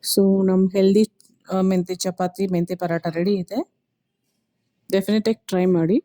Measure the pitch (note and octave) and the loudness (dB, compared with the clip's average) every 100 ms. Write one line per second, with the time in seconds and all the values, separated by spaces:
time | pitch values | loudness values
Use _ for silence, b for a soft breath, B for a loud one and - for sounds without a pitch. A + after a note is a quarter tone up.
0 | - - G3 G3 F#3+ F#3 F#3+ G3 F#3+ G3 | -2 0 2 2 2 2 2 2 4 4
1 | A3 _ _ _ _ F#3+ F#3+ F#3 F3+ F#3 | 2 _ _ _ _ -2 0 0 -2 -6
2 | F#3+ F3+ F3+ F3+ G3 F3+ F3 F3+ F3 E3 | -8 -4 -6 -4 -4 -2 -2 -4 -4 -4
3 | E3+ D#3+ F3+ G3+ E3+ G#3+ F4 _ _ _ | -4 -4 -2 -2 -4 -8 -8 _ _ _
4 | _ _ _ _ _ _ _ _ _ G3 | _ _ _ _ _ _ _ _ _ -4
5 | G3 G#3+ G#3+ A3+ - F#3 F#3 F3+ E3 A3+ | 0 -2 0 -4 -4 -2 2 2 2 0